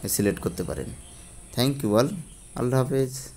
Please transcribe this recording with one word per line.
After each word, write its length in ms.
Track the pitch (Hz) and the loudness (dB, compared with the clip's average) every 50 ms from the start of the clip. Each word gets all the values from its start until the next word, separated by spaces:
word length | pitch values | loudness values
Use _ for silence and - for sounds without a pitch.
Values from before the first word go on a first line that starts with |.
| - 98 - | -2 -2 0
সিলেক্ট 260 | - 101 101 95 - - | 2 2 2 2 2 -4
করতে 180 | 90 85 - 90 - | -4 -4 -4 -4 -4
পারেন। 200 | - 67 65 - - - - - - - - - - - - - - | -4 -6 -6 -8 -10 -12 -14 -18 -18 -20 -20 -18 -18 -20 -18 -6 0
Thank 200 | 120 123 135 139 139 | 2 2 2 2 0
you 80 | 139 107 104 110 | 0 4 4 4
all, 100 | 131 - 214 175 - - - - - - - - | 4 4 0 -6 -10 -14 -18 -20 -20 -12 -4 -2
আল্লাহ 180 | 120 123 131 131 | 0 2 4 2
হাফেজ। 300 | 127 131 135 135 135 127 131 - - - - | 2 2 2 0 0 0 -4 -10 -12 -14 -18